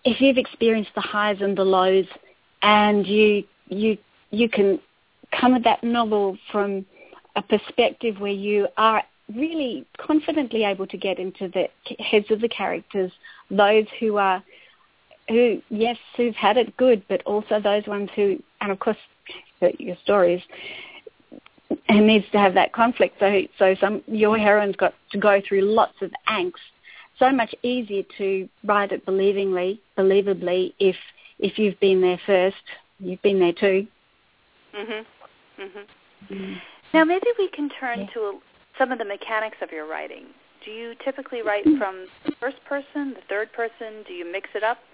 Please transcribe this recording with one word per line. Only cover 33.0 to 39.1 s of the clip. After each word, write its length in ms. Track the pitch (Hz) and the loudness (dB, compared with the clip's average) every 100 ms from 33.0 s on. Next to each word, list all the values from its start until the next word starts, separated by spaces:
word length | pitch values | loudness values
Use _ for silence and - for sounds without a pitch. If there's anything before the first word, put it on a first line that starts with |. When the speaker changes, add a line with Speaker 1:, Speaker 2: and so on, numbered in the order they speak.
| 185 185 | -12 -2
Speaker 1:
been 160 | 202 190 | 0 2
there 140 | 175 | 2
too. 340 | 170 202 190 208 _ _ _ _ _ _ _ _ 208 | 2 0 0 -2 _ _ _ _ _ _ _ _ -14
Speaker 2:
Mm-hmm. 840 | 220 214 226 _ - _ _ - | -12 -12 -14 _ -20 _ _ -20
Mm-hmm. 720 | 196 196 202 _ _ _ 196 | -18 -18 -20 _ _ _ -16
Speaker 1:
Mm. 220 | 196 190 185 - - _ | -12 -12 -14 -18 -20 _
Speaker 2:
Now, 120 | 320 | 2
maybe 220 | 320 370 480 466 | 2 2 -2 -2
we 100 | 370 | -4
can 200 | - 294 - | -4 -8 -8
turn 220 | 262 226 | -8 -8
Speaker 1:
Yeah. 60 | 196 | -10
Speaker 2:
to 260 | 233 202 196 _ _ _ - | -8 -8 -10 _ _ _ -4
some 120 | 262 | -4
of 80 | 247 | -4
the 60 | |
mechanics 540 | 214 | -8